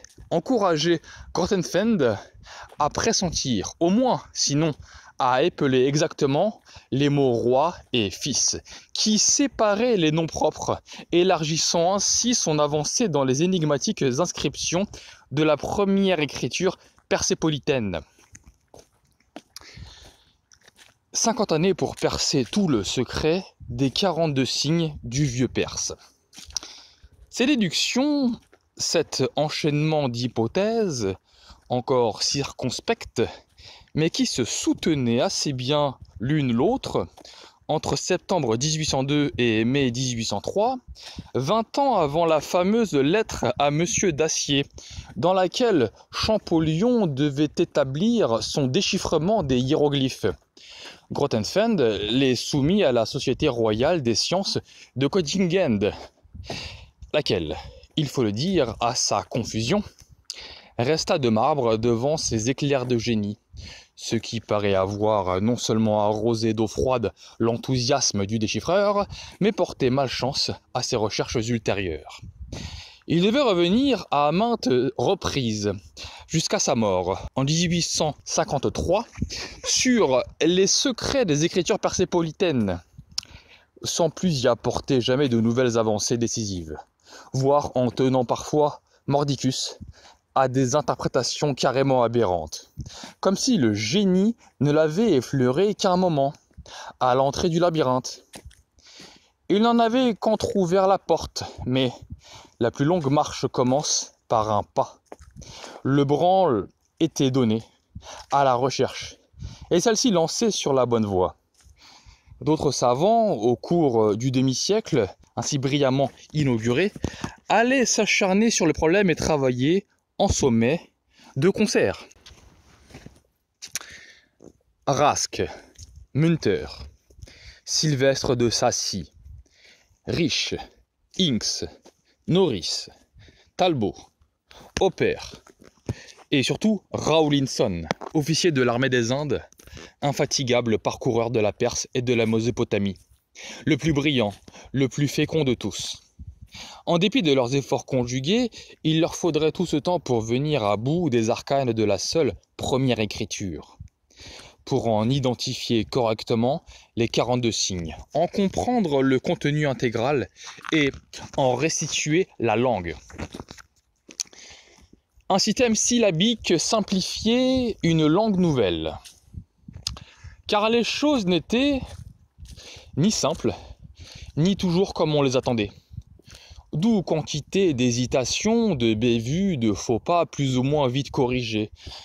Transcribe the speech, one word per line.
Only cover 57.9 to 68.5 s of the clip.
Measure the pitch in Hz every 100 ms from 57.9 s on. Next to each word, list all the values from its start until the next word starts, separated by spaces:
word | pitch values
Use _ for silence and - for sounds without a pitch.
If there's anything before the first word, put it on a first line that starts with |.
| -
il | 147
faut | -
le | 110
dire, | 101 170 180 120 104
à | 120 123
sa | - 104
confusion, | - 127 107 110 117 202 - _ - - _ - - - - -
resta | 120 160 - 180
de | 120
marbre | 107 131 151 117 113
devant | 120 113 135 156
ces | - 117 110
éclairs | 135 143 139 123
de | 120
génie, | 113 110 101 107 _ - - - - -
ce | - 113
qui | - 113
paraît | - 104 104
avoir | 95 95 104 107 107 90 92
non | 110 120
seulement | - 110 110 107
arrosé | 104 107 113 113 113 110
d'eau | 110
froide | - 131 127 104 - - -
l'enthousiasme | 113 120 120 131 120 139 - 101 98
du | 113
déchiffreur, | 110